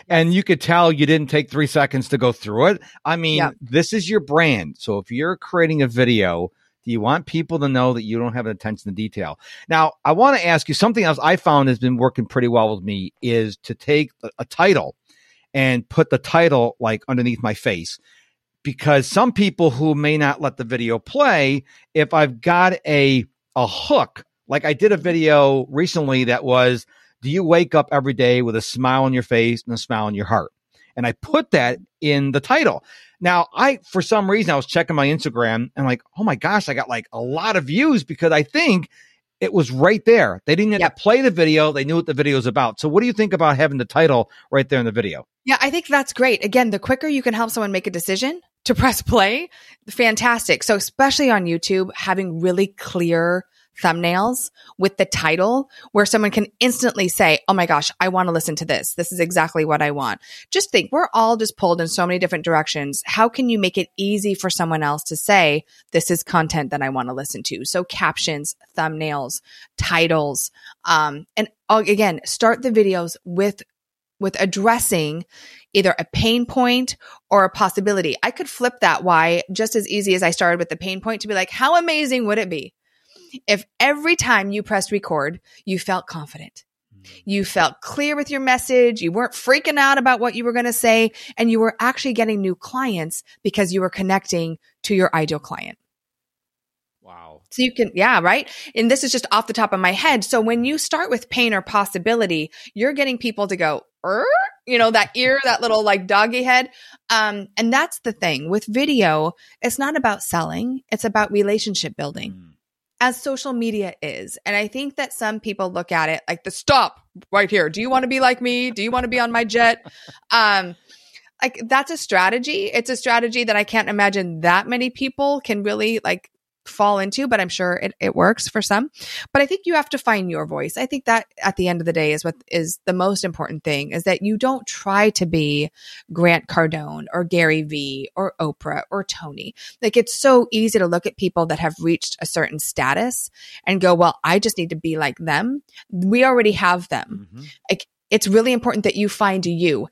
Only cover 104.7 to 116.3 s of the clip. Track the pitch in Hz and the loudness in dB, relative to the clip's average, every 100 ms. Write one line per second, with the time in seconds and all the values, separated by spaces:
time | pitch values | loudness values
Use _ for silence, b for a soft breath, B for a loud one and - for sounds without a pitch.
104.7 | 240 226 220 202 - 254 269 262 226 233 | 2 4 4 0 0 0 2 0 0 0
105.7 | 214 214 196 185 202 226 247 254 254 254 | 0 2 0 2 2 2 0 2 2 0
106.7 | B B B - 226 214 208 190 - 226 | B B B -2 0 0 -4 -10 -2 0
107.7 | 262 339 - 233 214 175 135 156 208 214 | 2 0 -4 -8 -4 -4 -2 -2 -4 -2
108.7 | 226 302 262 180 156 160 - b b 240 | -2 0 2 2 2 -2 -6 b b -6
109.7 | 247 277 311 247 202 - 165 160 165 240 | -4 -4 0 -2 -2 -4 -4 -4 -6 -6
110.7 | 262 - 220 226 214 208 208 202 214 214 | -8 -8 -6 -2 -2 0 0 0 0 -2
111.7 | 185 160 - 143 143 - 92 85 _ _ | -6 -8 -8 -10 -10 -12 -14 -20 _ _
112.7 | _ _ - 247 247 285 269 277 240 233 | _ _ -2 -2 -2 -8 -8 -6 -4 -4
113.7 | 208 185 - 151 - - - - 208 214 | -4 -6 -8 -10 -10 -12 -12 -4 -4 -4
114.7 | 262 285 277 269 - 214 214 214 196 190 | -8 -10 -8 -8 -6 -6 -6 -8 -6 -6
115.7 | 185 175 170 156 160 - | -6 -4 -2 -2 -4 -6